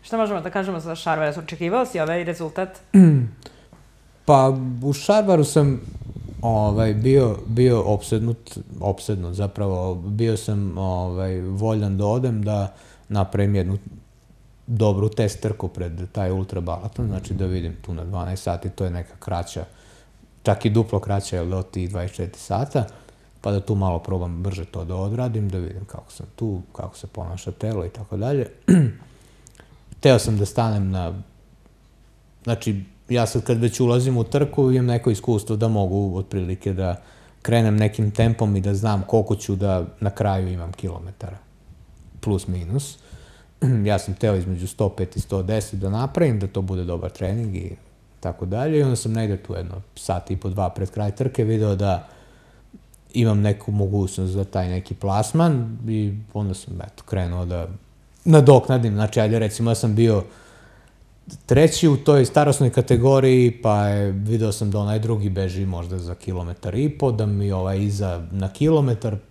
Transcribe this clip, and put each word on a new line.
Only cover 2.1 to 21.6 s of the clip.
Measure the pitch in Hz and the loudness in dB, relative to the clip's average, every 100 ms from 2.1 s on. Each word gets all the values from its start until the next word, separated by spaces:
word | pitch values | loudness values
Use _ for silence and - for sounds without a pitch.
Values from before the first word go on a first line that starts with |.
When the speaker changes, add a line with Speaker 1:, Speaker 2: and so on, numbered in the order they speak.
| 170 | -2
Speaker 1:
rezultat? | 170 165 165 156 185 - - | -4 -6 -6 -6 -8 -10 4
Speaker 2:
<clears throat> | 196 175 143 117 - - - - - - _ _ _ - | 8 8 8 2 -6 -20 -20 -20 -20 -20 _ _ _ 4
Pa, | 143 131 131 127 120 | 6 6 2 -4 -4
u | 135 | -4
Šarvaru | 143 - 208 202 175 | -4 2 2 4 4
sam, | 143 156 147 131 - - - - - - | 4 4 2 0 -6 -14 -14 -14 -14 -6
ovaj, | 117 113 107 104 113 | -2 2 2 2 2
bio, | 104 120 135 123 101 - | 2 4 6 4 0 -4
bio | 113 127 117 | 4 4 4
opsednut, | 101 104 - 110 113 113 - - - - | 2 0 0 -2 -2 -4 -8 -16 -14 -6
opsednut | 101 95 - 101 87 | -4 -4 -4 -6 -4
zapravo, | 90 101 101 101 92 92 | -4 -6 -4 -4 -2 -4
bio | 90 90 104 117 107 | -6 -6 -2 0 0
sam, | - 104 98 85 | -2 -4 -4 -4
ovaj, | 95 90 90 90 95 92 | -4 -2 -4 -4 -4 -4
voljan | 92 95 110 107 104 95 | -4 -4 -2 0 0 0
da | 101 | 0
odem, | 117 127 113 | 0 0 -2
da | 104 104 95 - - - _ | -2 -2 -4 -8 -20 -20 _
napravim | 101 98 101 101 | -2 -2 0 0
jednu | 101 90 98 - - - _ _ - _ _ - | 2 0 -4 -6 -20 -20 _ _ -20 _ _ -6
dobru | 117 110 98 107 | 2 2 4 0
test | - 107 - | 0 -2 0
trku | 107 104 92 | -6 -4 -8
pred | - 87 82 92 | -8 -8 -8 -8
taj | - 92 | -4 -2
Ultra | 95 95 95 | -2 -4 -6
Balaton, | 85 82 98 - 113 | -6 -6 -8 -6 -4
znači | 95 - | -4 -6
da | 92 92 | -4 -2
vidim | 92 82 85 | -2 -4 -8
tu | - | -10
na | 82 | -8
dvanaest | 85 92 87 95 | -6 -6 -6 -6
sati, | - 87 95 | -4 -4 -6
to | - | -6
je | 95 | -4
neka | 87 82 - | -4 -10 -14
kraća, | - 87 85 - - - - - - _ - _ | -8 -6 -6 -10 -12 -16 -20 -20 -20 _ -20 _
čak | - 101 | -2 0
i | 117 | 2
duplo | 110 107 101 | 2 2 -2
kraća, | - 101 - 92 | -2 -4 -2 -4
jel | 85 | -4
da, | |
od | 92 | -4